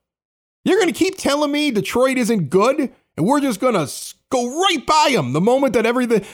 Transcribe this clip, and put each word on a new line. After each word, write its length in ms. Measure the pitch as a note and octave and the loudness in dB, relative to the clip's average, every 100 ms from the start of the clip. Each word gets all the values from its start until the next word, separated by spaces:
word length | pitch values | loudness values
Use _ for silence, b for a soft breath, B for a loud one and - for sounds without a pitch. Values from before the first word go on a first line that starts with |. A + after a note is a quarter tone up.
| _ _ _ _ _ _ | _ _ _ _ _ _
You're 160 | - F#4+ | 0 2
gonna 120 | F4 | 2
keep 260 | - F#4 - | 0 -2 -2
telling 340 | D#4 C#4+ D4 | -2 0 0
me 180 | D4 D4+ | 0 -2
Detroit 480 | G#3 - A#3+ C4 B3+ | -2 -2 0 2 0
isn't 320 | A3 A3+ C#3+ | 0 -2 0
good 420 | F#3 A3+ D4+ C4+ b b - | 2 2 0 -4 b b -4
and 80 | F3+ | 0
we're 140 | C#4+ | 0
just 200 | C#4 G3+ | 0 -2
gonna 240 | B3+ G#3 | 0 0
s-, 320 | C3 - - - - | -4 -8 -14 -18 -6
go 160 | C4 A#3+ D4 | -4 -2 -2
right 200 | G4 E4 - | -2 -2 0
by 280 | D#4 D4+ A#3 | 2 4 2
'em 180 | B2 | 0
the 80 | C#3+ | 0
moment 320 | G3 C4 C#4 | 2 2 2
that 120 | A3+ A3 | 2 0
everything, 380 | A#3+ B3 A3+ B | 0 0 0 B